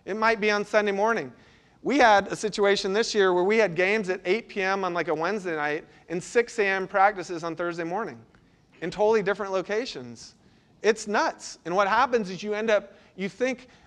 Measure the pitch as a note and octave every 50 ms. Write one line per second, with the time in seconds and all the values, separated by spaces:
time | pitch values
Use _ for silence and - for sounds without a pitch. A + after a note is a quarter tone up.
0 | _ - F#3 A3 A3 A3+ A3+ G#3+ G3 G#3+ G#3 G#3 G#3 - - G#3+ G#3 G#3 G3 G3
1 | G3+ A3 A#3 G#3 D3+ B2+ A#2 - - - - _ _ _ _ _ - - A#3+ C#4+
2 | B3+ A3+ G#3+ G3 F#3+ G3 E3+ D#3+ - G#3+ - - G3+ G3+ G3+ G3+ - G3+ F#3+ G#3
3 | A#3 A3+ - A3 G3 F#3+ F3+ F3+ F3 F#3+ G#3+ A3+ A3 F#3+ E3 D#3 F3+ F#3+ G#3 A3
4 | G#3+ F3+ F#3 - - F3+ F#3 F#3 A3+ - - G#3 F#3+ F#3+ G3 G3 F#3+ F#3 E3+ F3
5 | E3 E3 D#3+ D3+ D#3+ F3 G3+ A3 F3+ F#3 E3 D#3 D3 D3 D3 D#3+ - - - -
6 | _ - E3 F3+ F3 - - A#3+ A#3 A#3 - - G#3 G3 F#3+ F#3+ F#3+ F#3 - G3+
7 | F#3+ G3+ G#3 F#3 E3+ D3+ F3+ E3 D#3+ E3+ D#3+ D3+ F3+ F3 E3+ E3+ E3+ E3 F3 G3
8 | A3+ F3+ B2+ A#2 A2+ _ _ _ _ _ _ _ _ _ _ - - F3 F3 E3+
9 | G#3 G#3 A3+ A3+ G3+ F3+ G3+ F#3+ G#3+ G3 F#3+ F#3+ F3 - G3+ G#3+ B3+ B3+ - C#3+
10 | B2 A#2+ A#2 A2 - - - _ _ _ _ _ _ _ _ _ - G3+ A3+ G#3+
11 | - G#3 G3+ A#3 D#4 D#4+ - - - - - - _ D#3+ F3 F#3+ G#3 F#3+ G3+ A3
12 | C4 C4+ A#3+ A#3+ G#3+ F3 F#3+ E3+ G#3 G#3 G#3 G#3 A3 A3+ G#3+ G3+ G3+ - - -
13 | - - _ - F#3 G3 - - B3 B3+ B3+ - - - - - _